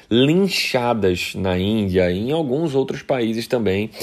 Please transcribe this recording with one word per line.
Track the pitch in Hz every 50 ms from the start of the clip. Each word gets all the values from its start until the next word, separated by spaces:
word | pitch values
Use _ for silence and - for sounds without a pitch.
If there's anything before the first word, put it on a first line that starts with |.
| - -
linchadas | 104 120 131 143 160 185 202 185 185 - - - - 127 120 120 120 110 98 92 90 90 - - -
na | 98 95 95 90 90
Índia | 92 104 110 110 104 95 90 92 92 87
e | 90 95 110 127
em |
alguns | 151 165 160 127 127 151 170 156 131
outros | 135 135 - - 147
países | - - 143 127 117 110 113 113 117 -
também, | - 123 110 98 92 98 107 113 - -